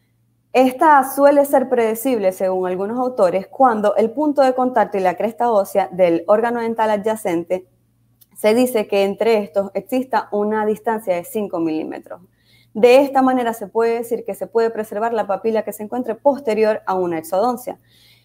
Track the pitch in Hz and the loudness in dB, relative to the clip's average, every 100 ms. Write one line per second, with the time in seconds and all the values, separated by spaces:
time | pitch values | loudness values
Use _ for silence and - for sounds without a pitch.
0 | _ _ _ _ _ 247 262 254 320 285 | _ _ _ _ _ 2 2 4 6 6
1 | 262 277 285 285 285 294 - 247 220 226 | 4 4 4 4 4 2 2 0 0 -2
2 | 269 233 190 185 190 185 185 185 202 247 | -2 0 0 0 -2 -2 -2 -4 -4 -4
3 | 254 247 180 185 - - 262 220 208 - | -4 2 2 0 -4 2 2 4 0 2
4 | 220 240 302 285 262 254 254 247 202 196 | 0 0 0 2 2 2 0 0 0 0
5 | 185 175 208 226 240 208 196 196 - 180 | -2 0 -4 -2 0 0 0 -2 -2 2
6 | 175 165 - 214 233 240 226 226 220 208 | 2 2 2 2 2 -2 -4 -2 0 0
7 | 220 220 190 170 170 185 - _ _ _ | -2 -4 -4 -4 -4 -6 -8 _ _ _
8 | _ _ _ - 214 233 254 233 208 196 | _ _ _ -2 2 2 2 0 0 0
9 | 196 196 220 220 202 196 196 196 - 254 | 0 0 2 2 0 -4 -4 -6 -4 -4
10 | 262 - - 208 208 214 214 214 233 220 | -2 -4 -2 -2 -2 -2 -2 -2 -4 -4
11 | 220 175 175 220 202 175 165 156 - 143 | -4 -6 -6 -6 -6 -4 -2 -4 -6 -12
12 | - - 180 _ _ _ _ 214 240 262 | -14 -20 _ _ _ _ _ 2 6 6
13 | 277 269 262 262 233 226 196 226 233 233 | 4 2 2 0 -2 -6 -6 -2 -2 -2
14 | 233 220 - 190 185 233 226 226 214 208 | -4 -6 -6 -10 -4 -2 0 -2 -8 -6
15 | 233 226 202 190 226 220 208 202 214 240 | -4 -2 -2 -4 -2 -2 -4 -10 -8 -6
16 | 247 208 285 277 226 214 214 214 - 185 | -6 -2 0 0 0 0 2 0 -4 -2
17 | 175 165 160 190 247 240 - - _ _ | -2 -4 -2 0 0 -2 -10 -16 _ _
18 | _ _ | _ _